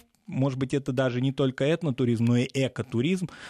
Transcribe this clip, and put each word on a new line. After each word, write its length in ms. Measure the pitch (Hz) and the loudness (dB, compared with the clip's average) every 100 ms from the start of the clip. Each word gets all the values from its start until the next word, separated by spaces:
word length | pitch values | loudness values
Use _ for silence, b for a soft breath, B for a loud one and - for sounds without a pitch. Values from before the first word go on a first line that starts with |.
| - _ - | -10 _ -8
может 300 | 131 139 131 | -2 -2 0
быть, 160 | 135 | -2
это 160 | 143 139 | -2 -2
даже 300 | 127 131 120 | 0 0 0
не 100 | 135 | 0
только 340 | 135 139 123 139 | 2 0 0 0
этнотуризм, 520 | 165 160 123 123 117 | 0 -2 0 2 2
но 120 | 120 120 | 4 4
и 120 | 127 | 2
экотуризм, 760 | 135 131 - 113 113 143 185 175 B | 0 -2 -2 -4 -2 0 0 -4 B